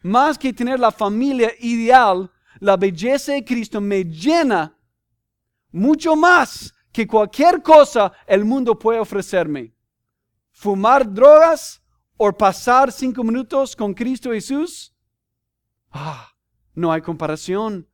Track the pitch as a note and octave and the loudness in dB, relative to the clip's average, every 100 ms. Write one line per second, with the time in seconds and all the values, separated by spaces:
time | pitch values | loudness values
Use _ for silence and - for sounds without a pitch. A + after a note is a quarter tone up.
0 | F3 A#3 D4 C#4 C4 A#3+ A#3+ C4 A#3 - | 0 0 0 -2 -8 -6 -6 0 -2 0
1 | G3+ G#3+ C#4 C4 A3+ - A#3+ A#3 A3+ B3+ | -4 -2 -4 0 -2 -2 -6 -4 4 4
2 | A3 F3+ F#3+ _ _ _ G3 F#3+ G3 E3 | 4 0 -6 _ _ _ 0 0 0 -2
3 | A3+ C4+ C#4+ C#4 - B3 G#3+ G#3 G3+ G3 | -4 -2 -2 -6 -4 -6 -6 -6 -4 -4
4 | F3 D#3 G#3+ E4+ C#4+ F#3+ D#3 _ _ _ | -6 -6 -2 0 0 -2 -4 _ _ _
5 | _ _ _ _ _ _ _ E3+ A#3+ D#4 | _ _ _ _ _ _ _ -4 0 0
6 | E4 D#4 F4 F4 C4 - - _ _ - | 0 2 4 2 0 -8 -20 _ _ -6
7 | A3+ A3 G#3 - E4 F4+ - D#4 C#4 A#3+ | -2 0 0 2 2 2 6 6 6 2
8 | G3 _ - G3 G#3+ C4+ A#3 A3 A3 A3+ | -2 _ -2 0 0 -2 -2 -2 -2 -2
9 | G#3 G3+ F3+ F#3 D3+ C#3+ A2+ _ _ _ | -4 -6 -4 -4 -4 -8 -12 _ _ _
10 | _ _ _ _ _ _ G3+ G3 G#3+ C4+ | _ _ _ _ _ _ -6 0 2 2
11 | A3+ F#3+ C#4 D4+ E4 D#4 - - _ _ | 0 6 8 8 6 2 -8 -20 _ _
12 | _ _ G#3 - G3+ - - B3+ C4+ - | _ _ -2 0 -2 0 0 2 2 -2
13 | B3+ B3+ A3+ A#3+ A3+ C4+ C4+ - G#3 F#3 | -8 -4 -4 -4 -4 -4 -4 -6 -8 -6
14 | A#3+ B3+ B3+ A3 - C#4 F4 - - _ | -6 -6 -6 -8 -6 -8 -8 -12 -20 _
15 | _ _ _ _ _ _ _ _ _ C#3 | _ _ _ _ _ _ _ _ _ -14
16 | D3+ C3 - _ _ _ _ - E3+ D#3+ | -14 -14 -20 _ _ _ _ -6 -2 -2
17 | D#3+ D#3 D#3 D#3 - F#3+ A3 G3 D#3+ | -6 -8 -8 -8 -6 -6 -6 -8 -16